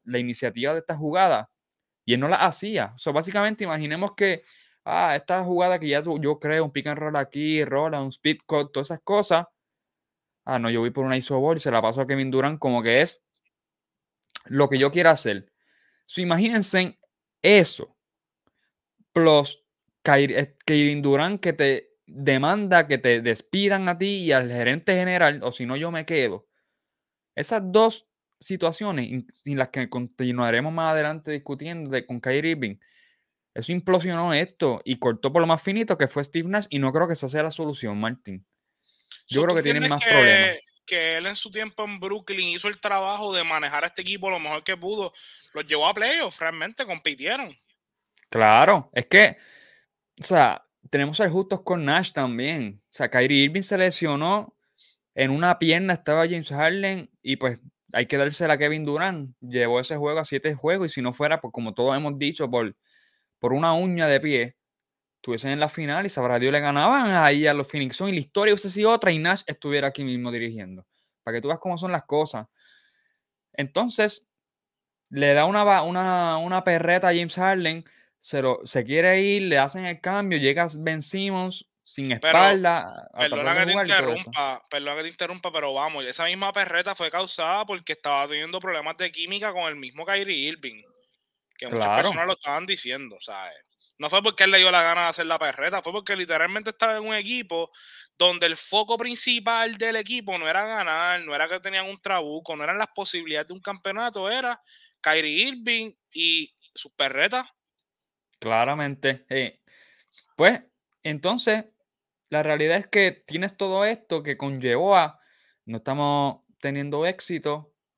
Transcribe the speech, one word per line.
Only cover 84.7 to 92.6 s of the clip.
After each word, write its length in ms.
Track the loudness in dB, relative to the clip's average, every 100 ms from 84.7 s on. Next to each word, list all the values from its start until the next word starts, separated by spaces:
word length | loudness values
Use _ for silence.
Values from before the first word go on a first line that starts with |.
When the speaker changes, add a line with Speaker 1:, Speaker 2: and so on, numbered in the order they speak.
| -8 -6 -6
Speaker 2:
que 60 |
te 60 | -8
interrumpa, 420 | -8 -10 -8 -8
pero 220 | -6 -4
vamos, 320 | -4 -4 -6 -8
esa 180 | -4
misma 300 | -4 -4 -6
perreta 420 | -4 -2 -2 -2 -4
fue 160 | -4
causada 540 | -4 -6 -4 -2 -2 -4
porque 260 | -8 -8
estaba 340 | -8 -2 -2 -2
teniendo 320 | -6 -6 -8
problemas 340 | -6 -6 -6 -6
de 160 | -8
química 400 | -8 -8 -6 -6
con 120 | -6
el 120 | -6 -8
mismo 300 | -14 -12 -4
Kyrie 420 | -4 -2 -4 -4
Irving, 320 | -8 -12 -16 _ _ _ _ _ _ _ -16
que 80 | -8
muchas 160 | -2
Speaker 1:
Claro. 140 | 2 2
Speaker 2:
personas 280 | 2 0 -2
lo 80 |
estaban 320 | -4 -4 -6